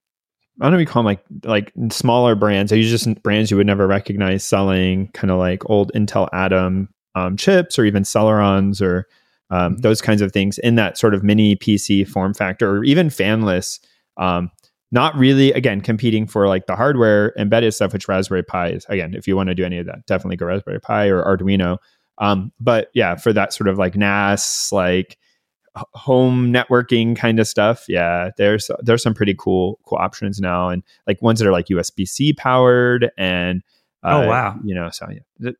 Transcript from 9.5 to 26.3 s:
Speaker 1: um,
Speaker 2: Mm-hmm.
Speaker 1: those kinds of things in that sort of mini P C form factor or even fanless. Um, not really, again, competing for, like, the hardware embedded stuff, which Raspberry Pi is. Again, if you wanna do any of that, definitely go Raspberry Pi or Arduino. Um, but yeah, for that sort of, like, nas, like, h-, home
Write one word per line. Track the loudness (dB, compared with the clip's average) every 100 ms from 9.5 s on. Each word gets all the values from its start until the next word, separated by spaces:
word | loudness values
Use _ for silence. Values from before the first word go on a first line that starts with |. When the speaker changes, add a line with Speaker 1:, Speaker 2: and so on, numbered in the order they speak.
Speaker 1:
um, | -2 -2
Speaker 2:
Mm-hmm. | 0
Speaker 1:
those | 2 2
kinds | 2 0
of | 2
things | 0 -2 -2
in | 0 2
that | 2 0
sort | 0
of | 2
mini | 2 4 4 2
P | 2 0
C | 2 0
form | 0 -2 -4
factor | -2 -4 -2 -2 0
or |
even | 2 2 2
fanless. | 0 -2 0 0 -2 -4 -12 _ _ _ -6
Um, | -2 -2 -4 _ _ _ -4
not | 0 0 2
really, | 4 6 4
again, | 2 0 -2
competing | -2 -2 0 -2 -2
for, | 0 2
like, | 0 -2
the | -2
hardware | 0 2 4 4 2 -2
embedded | 0 2 2
stuff, | 0 -2
which | -4 -4
Raspberry | -2 -2 -4
Pi | -4 -4 -4
is. | -6 -6
Again, | -6 -6
if | -8 -4
you | -2
wanna | -2
do | -2
any | -4 -6
of | -10
that, | -12 -6
definitely | -4 -4 -6
go | -4
Raspberry | -6 -6 -10
Pi | -4 0 2
or | 2
Arduino. | 2 0 0 0 0 -4 _ _ _ -4
Um, | -2 0 -4 -6
but | 0 0 0
yeah, | 0 0 0
for | 0
that | 0 0
sort | -2 -2
of, | 0
like, | 0 0
nas, | 0 0 0 0 -2 -6 -4
like, | -2 0 0 -2 -10 _ _ _ _ _ -18
h-, | -18
home | -10 0 2 4